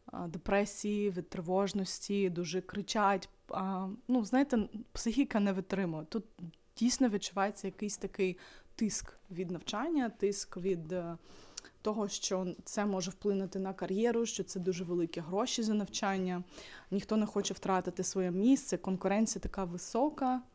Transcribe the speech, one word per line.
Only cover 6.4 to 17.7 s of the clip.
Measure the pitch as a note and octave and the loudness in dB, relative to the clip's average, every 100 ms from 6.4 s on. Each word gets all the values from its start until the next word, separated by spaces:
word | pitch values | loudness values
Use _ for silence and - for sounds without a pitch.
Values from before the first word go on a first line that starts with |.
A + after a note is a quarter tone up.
| E3+ - _ - | -14 -14 _ 0
Дійсно | A#3 - B3+ | 2 4 4
відчувається | G3+ - - G3 G3+ G3 | 2 -2 0 -2 -2 -8
якийсь | - G#3 - | -4 -6 -4
такий | G3 - F#3 F3+ - - - | -6 0 0 0 -12 -20 -20
тиск | - G#3+ - - - - | -2 -2 -2 -6 -14 -12
від | F3 F3+ | -6 -4
навчання, | F3 - G#3 D4 D#4 A#3+ G3 | -4 -4 -4 0 2 0 0
тиск | G3 G3 - F#3 | 0 0 -4 -4
від, | F3+ F3 D#3 | -2 -2 -2
е, | F3+ E3+ E3 - - - - - - | -4 -4 -8 -14 -20 -16 -14 -16 -6
того, | G#3+ G#3+ G3+ | -2 0 -2
що | - - F#3 F#3 - | -2 0 0 -2 -6
це | - - G#3 | -6 -2 0
може | F#3+ F3+ | 0 -2
вплинути | - G#3 G3 F#3+ F#3+ | -2 0 0 0 -2
на | F#3+ | -4
кар'єру, | F#3+ F3 F#3+ A#3 A#3 A3+ | -4 -2 2 4 4 0
що | - | -2
це | F#3 F#3+ | -4 -2
дуже | F3+ F3 | 0 -2
великі | F3 F3 E3+ - | 0 0 0 -2
гроші | D#3 F#3+ B3 - | -2 0 0 0
за | A3 | 2
навчання, | G#3+ G3 - G3+ G3 F#3 F3+ F3+ - - - - | 2 0 -2 0 0 0 -2 -6 -14 -16 -18 -4
ніхто | G3 - G#3+ | -4 2 2
не | G#3 | 2
хоче | G3+ G3 | 0 -2
втратити | - F#3+ | -2 0